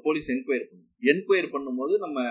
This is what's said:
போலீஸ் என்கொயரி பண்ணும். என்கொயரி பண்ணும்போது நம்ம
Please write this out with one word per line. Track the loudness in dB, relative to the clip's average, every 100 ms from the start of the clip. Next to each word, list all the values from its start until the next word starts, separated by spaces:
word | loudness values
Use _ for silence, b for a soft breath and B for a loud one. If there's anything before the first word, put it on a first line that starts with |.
போலீஸ் | 0 0 0
என்கொயரி | -4 0 -2 -4
பண்ணும். | -16 _ -2
என்கொயரி | 2 4 4 2 2
பண்ணும்போது | -4 -6 -4 0 -2
நம்ம | -2 -4 -4